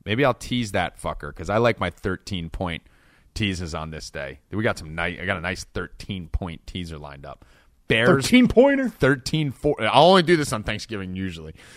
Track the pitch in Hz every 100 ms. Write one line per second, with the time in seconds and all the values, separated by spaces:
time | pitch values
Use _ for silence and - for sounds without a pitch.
0 | - 110 139 120 - 123 110 98 85 -
1 | 82 76 73 - 85 107 117 - 92 -
2 | 101 92 - 95 82 - 90 80 - _
3 | _ _ _ - 104 90 87 80 80 78
4 | - 78 69 67 _ 98 110 92 80 80
5 | 87 90 90 95 87 95 - - 87 -
6 | - 98 82 - 92 80 - 92 85 78
7 | 73 69 69 65 - _ _ _ - 113
8 | 120 156 127 247 247 - 277 277 254 -
9 | 131 139 - 156 147 123 151 143 107 117
10 | 165 190 160 170 139 117 104 107 - 107
11 | 92 92 95 82 80 - -